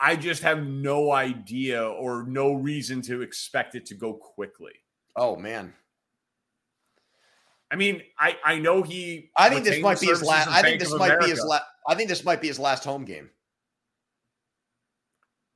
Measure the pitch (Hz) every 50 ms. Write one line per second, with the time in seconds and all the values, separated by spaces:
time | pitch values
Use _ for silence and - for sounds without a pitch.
0 | 131 151 165 156 147 170 160 139 160 160 156 156 147 139 135 135 139 139 143 147
1 | 147 147 139 135 131 131 123 113 101 101 120 131 131 131 123 117 113 110 98 80
2 | 127 123 120 120 120 127 127 135 139 139 143 135 135 147 151 147 110 110 131 127
3 | 120 123 127 123 120 - - - - - - 139 117 - - 120 - - 104 98
4 | 117 113 107 - - - _ 104 98 - - - 82 - - _ _ _ _ _
5 | _ _ - 117 123 117 92 80 98 107 117 107 95 82 - _ _ _ _ _
6 | _ _ _ _ _ _ _ _ _ _ _ _ _ _ _ _ _ _ _ _
7 | _ _ _ _ _ _ _ _ _ _ _ _ _ - 143 185 202 202 185 165
8 | - _ _ - 151 175 - - 147 156 165 156 156 165 180 190 180 156 175 180
9 | 180 175 170 156 - _ - 165 151 247 277 269 226 208 160 151 185 202 180 -
10 | 190 180 170 165 156 156 156 156 156 160 165 180 202 160 165 160 175 156 156 151
11 | - 143 156 170 170 170 160 127 - 156 151 143 - - - _ - 147 165 196
12 | 226 196 175 147 135 180 165 - 160 151 131 127 139 139 131 127 - 143 139 143
13 | 131 95 87 73 - - _ _ _ _ _ _ _ _ _ _ _ _ _ _
14 | _ _ _ _ _ _ _ _ _ _ _ _ _ _ _ _ _ _ _ _
15 | _ _ _ _ _ _ _ _ _ _ _